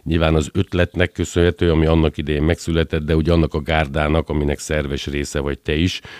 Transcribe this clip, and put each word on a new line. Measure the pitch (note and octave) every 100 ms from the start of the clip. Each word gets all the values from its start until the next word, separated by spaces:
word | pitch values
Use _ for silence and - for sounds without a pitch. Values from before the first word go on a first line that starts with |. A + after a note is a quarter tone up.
nyilván | - E2 D#2+
az | D#2+ C#2+
ötletnek | - - F2+ F2 E2+ F2
köszönhető, | - E2+ - F2 E2+ F2
ami | D#2+ D#2+
annak | E2 D#2 -
idején | D2 D2
megszületett, | D#2 E2+ - E2 D#2+ E2
de | D2+ D#2+
ugye | D#2+
annak | E2+ D#2
a | D#2+
gárdának, | D2 D#2 D2+ D2 D2+ D#2+ D#2+
aminek | D2+ D2 C#2+
szerves | - D#2 C#2+ C#2 -
része | C#2+ C#2+ D2+
vagy | C#2 C#2
te | -
is, | D#2 F2+ - - -